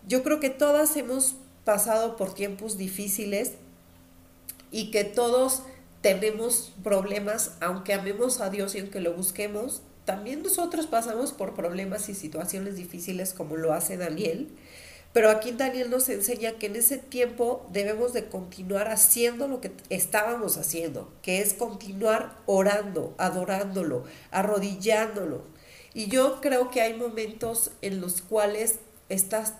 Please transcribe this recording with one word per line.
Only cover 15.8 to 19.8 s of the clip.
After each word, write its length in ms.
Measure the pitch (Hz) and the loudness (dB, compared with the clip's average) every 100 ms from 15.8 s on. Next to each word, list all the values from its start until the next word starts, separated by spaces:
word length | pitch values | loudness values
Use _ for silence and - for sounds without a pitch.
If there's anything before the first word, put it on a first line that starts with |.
| 240 | 0
nos 180 | 247 254 | 2 2
enseña 440 | 202 202 226 226 | 0 0 0 -2
que 120 | 220 208 | -4 -6
en 100 | 214 | 2
ese 220 | 233 269 | 2 2
tiempo 680 | - 247 240 233 233 - - | -6 0 0 2 0 0 -4
debemos 420 | 190 202 214 247 | -2 -2 0 0
de 120 | 233 - | -2 -4
continuar 640 | 190 180 - 185 196 214 | -10 -10 -12 -4 0 0
haciendo 580 | 208 - 240 233 240 277 | 4 6 6 2 0 -4
lo 140 | 254 | -4
que 100 | 190 - | -6 -12